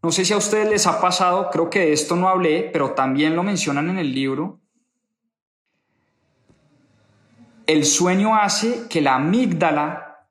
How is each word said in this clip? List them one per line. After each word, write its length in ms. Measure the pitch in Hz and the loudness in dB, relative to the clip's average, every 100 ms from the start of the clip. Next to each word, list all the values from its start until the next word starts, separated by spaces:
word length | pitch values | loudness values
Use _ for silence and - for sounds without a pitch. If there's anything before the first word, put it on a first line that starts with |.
No 100 | 165 | -2
sé 120 | 160 | -2
si 80 | 185 | 0
a 40 | 208 | 0
ustedes 320 | 190 214 214 | 0 0 0
les 180 | 208 180 | 2 2
ha 140 | 160 | 2
pasado, 500 | 180 180 180 185 185 | 0 2 2 2 0
creo 180 | 160 165 | -2 -2
que 120 | 208 | 2
de 120 | 165 | 2
esto 220 | 147 147 | 2 0
no 140 | 175 185 | 0 2
hablé, 420 | 185 175 156 156 | 2 2 0 -2
pero 200 | 165 135 | -2 -2
también 420 | - 131 135 151 | -2 -2 0 0
lo 80 | 165 | 0
mencionan 480 | 185 190 - 143 156 | -2 -2 -2 -2 -2
en 80 | 185 | -4
el 160 | 151 | -4
libro. 460 | 131 135 135 175 - _ _ _ _ _ _ _ _ _ _ _ _ _ _ _ _ _ _ _ _ _ _ _ _ _ _ _ _ - _ - | -4 -4 -4 -6 -10 _ _ _ _ _ _ _ _ _ _ _ _ _ _ _ _ _ _ _ _ _ _ _ _ _ _ _ _ -20 _ 0
El 180 | 156 | 2
sueño 520 | 143 - 180 185 214 220 | 2 2 2 2 2 2
hace 500 | 208 - 220 240 233 | 2 0 -2 -4 -4
que 120 | 170 | 0
la 160 | 143 131 | 2 2
amígdala 1120 | 151 214 247 170 165 151 151 127 - - _ | 2 2 0 0 0 0 -2 -6 -14 -20 _